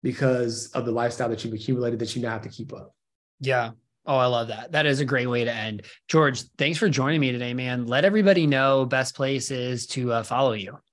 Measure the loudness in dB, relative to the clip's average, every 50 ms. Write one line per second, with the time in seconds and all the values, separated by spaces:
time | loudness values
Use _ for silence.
0 | -4 -4 -2 0 2 2 2 2 0 -2 -4 -6 -10 -6 -6 -4 -2 -2 -2 0
1 | 0 -2 -2 -2 -4 -4 -4 -4 -6 -8 -8 -6 -2 -2 -2 0 0 -2 -2 -2
2 | -6 -6 -4 -4 -4 -4 -6 -6 -8 -12 -12 -12 -14 -12 -12 -16 -16 -20 _ _
3 | _ _ _ _ _ _ _ _ -2 0 0 0 0 -2 -6 _ _ _ _ _
4 | _ 0 2 4 4 4 2 0 -2 -2 -6 -10 -10 -4 0 2 2 2 2 0
5 | 0 0 0 0 0 0 0 0 0 0 -2 -4 -4 -6 -6 -8 -12 -16 -20 _
6 | _ 2 4 4 4 4 2 -2 -8 _ _ -2 -2 0 0 0 0 2 2 2
7 | 2 2 2 2 2 0 0 -2 -4 -4 -4 -4 -4 -4 -4 -4 -4 0 0 4
8 | 4 4 4 6 6 6 6 6 4 4 4 4 4 4 4 4 2 2 0 0
9 | 0 -2 -2 -4 -2 -2 0 -2 -4 -4 -6 -6 -4 -4 -4 -6 -6 -6 -6 -4
10 | -2 0 0 -2 -2 -2 0 2 2 2 2 0 -6 -10 -12 -18 _ _